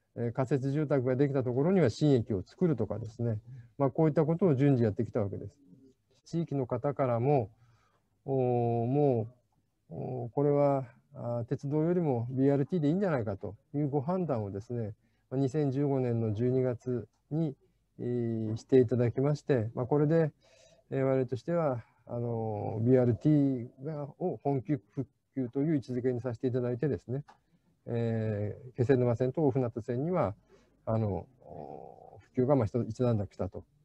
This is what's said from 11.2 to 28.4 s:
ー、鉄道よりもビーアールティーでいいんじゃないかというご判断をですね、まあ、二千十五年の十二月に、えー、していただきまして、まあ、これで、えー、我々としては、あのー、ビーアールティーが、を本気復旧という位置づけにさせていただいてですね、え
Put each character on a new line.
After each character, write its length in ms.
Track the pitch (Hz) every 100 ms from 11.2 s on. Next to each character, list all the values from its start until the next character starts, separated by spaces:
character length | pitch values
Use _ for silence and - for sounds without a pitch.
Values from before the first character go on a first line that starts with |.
| 120 120
ー、 20 | 117
鉄 240 | 135 143
道 140 | 151
よ 100 | 160
り 80 | 180
も 260 | 165 123 117
ビ 160 | 127 135
ー 40 |
ア 40 | 139
ー 20 |
ル 60 | 143
テ 120 | 185
ィ 20 |
ー 20 |
で 60 | 147
い 20 |
い 20 |
ん 60 | 175
じ 60 | 202
ゃ 60 |
な 80 | 143
い 60 | 107
か 120 | 95
と 180 | 101 104 _
い 60 | 143
う 100 | 147
ご 120 | 143
判 240 | 131 185 170
断 180 | 123
を 80 | 101
で 80 | 98
す 120 | -
ね、 200 | 120 107 104 _ _ _
ま 80 | 127
あ、 20 |
二 100 | 135
千 220 | 156 143
十 140 | 131 143
五 140 | 139
年 200 | 127 117
の 140 | 113
十 160 | 104 123
二 140 | 131
月 440 | 127 117 - 123 - _ _
に、 240 | 147 160 135 _ _ _ -
え 40 |
ー、 540 | 120 123 117 113 110 110
し 80 | -
て 140 | 131
い 60 | 123
た 120 | 120
だ 120 | 120
き 100 | 120
ま 140 | 139 147
し 60 |
て、 280 | - 135 110
ま 100 | 120
あ、 20 | 127
こ 140 | 147
れ 80 | 147
で、 240 | 165 156 - _ _ - _ _
え 60 | 135
ー、 60 |
我 120 | 135 131
々 100 | 127
と 120 | 127
し 60 |
て 100 | -
は、 300 | 170 156 120 - _ -
あ 140 | 120
の 600 | 120 117 113 104 104 107
ー、 40 | 117
ビ 80 |
ー 60 | 127
ア 40 |
ー 40 | 120
ル 80 | 117
テ 140 | 151
ィ 380 | 151 139 131 120 -
ー 40 | 135
が、 180 | 151 143 -
を 200 | 175 117
本 180 | 143 139
気 120 | 120
復 340 | 139 - - 127 _ _
旧 140 | - 123
と 140 | 139
い 100 | 147
う 40 | 151
位 20 |
置 160 | -
づ 80 | 123
け 100 | 123
に 80 | 123
さ 140 | 127
せ 80 | 113
て 60 | 131
い 40 |
た 80 | 123
だ 120 | 123
い 60 | 123
て 120 | 151
で 80 | 123
す 100 | -
ね、 160 | 127 - - _ _ _ _ -
え 720 | 117 117 113 110 104